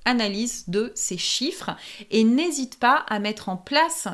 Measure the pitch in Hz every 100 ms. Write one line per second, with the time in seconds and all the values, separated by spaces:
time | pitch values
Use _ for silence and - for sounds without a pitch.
0 | 233 247 208 202 240 - - 196 233 -
1 | - 180 - - 277 - - - - -
2 | 208 220 220 247 349 285 254 - 247 294
3 | - 208 208 214 - 185 - 285 330 -
4 | -